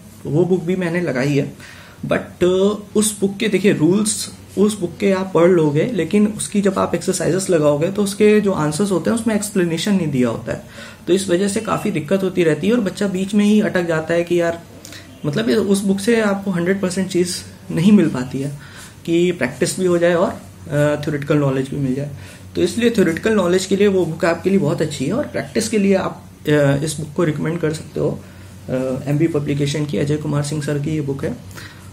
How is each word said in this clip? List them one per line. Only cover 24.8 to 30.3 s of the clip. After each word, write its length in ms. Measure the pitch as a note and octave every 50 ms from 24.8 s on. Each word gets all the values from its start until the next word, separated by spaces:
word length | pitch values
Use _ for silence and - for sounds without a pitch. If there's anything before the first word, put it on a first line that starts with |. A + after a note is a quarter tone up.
अच्छी 240 | E3 D3+ - - C3
है 60 | D3
और 120 | G3+ C4 D4
practice 440 | - - - - - - A3+ G#3+ -
के 100 | A#3 G#3+
लिए 160 | G3 G3 G3
आप, 300 | F#3 E3 E3 D#3 - - - - -
अ, 100 | - D3+ D3+ D3 C#3+ C#3 C#3+ C#3
इस 140 | D3+ D#3+ - -
book 80 | D3+ - -
को 80 | - F3
recommend 360 | D3+ D3 D3 D#3+ D#3 E3 F3
कर 120 | E3 D#3
सकते 280 | D#3 - - - - D3+
हो। 200 | C#3+ D#3+ B3 - - - - - - - - - - -
अ, 40 | C3 B2+ C3 C3 B2+ C3 -
एमबी 220 | C#3+ D3 D3 E3 D#3+
publication 560 | D#3+ D3 C#3+ D3 C#3+ C#3+ D3 C#3+ D3 D#3 D3
की 140 | C#3+ D3 G3
अजय 180 | - C#3 D3+
कुमार 260 | D3+ - D3+